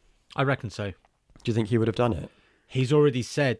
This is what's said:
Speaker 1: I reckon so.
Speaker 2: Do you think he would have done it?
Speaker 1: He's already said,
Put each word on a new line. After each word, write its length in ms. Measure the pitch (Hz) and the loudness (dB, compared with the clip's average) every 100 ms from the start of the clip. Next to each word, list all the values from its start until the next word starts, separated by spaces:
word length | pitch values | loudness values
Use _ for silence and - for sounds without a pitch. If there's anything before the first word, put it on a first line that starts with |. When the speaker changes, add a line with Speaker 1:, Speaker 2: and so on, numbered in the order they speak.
| _ _ _ - | _ _ _ -4
Speaker 1:
I 80 | |
reckon 260 | 135 131 110 | -2 -2 -6
so. 220 | - 101 - _ _ _ - | -8 -8 -10 _ _ _ -10
Speaker 2:
Do 60 | - | -2
you 40 | |
think 160 | 110 101 | 0 2
he 80 | 117 | 2
would 100 | 110 | 2
have 80 | 113 | 2
done 180 | 120 | 0
it? 160 | 82 - _ _ _ _ | 0 -8 _ _ _ _
Speaker 1:
He's 260 | 131 127 | -4 2
already 280 | 151 147 127 | 4 4 2
said, 380 | 113 - 139 | -4 -2 -2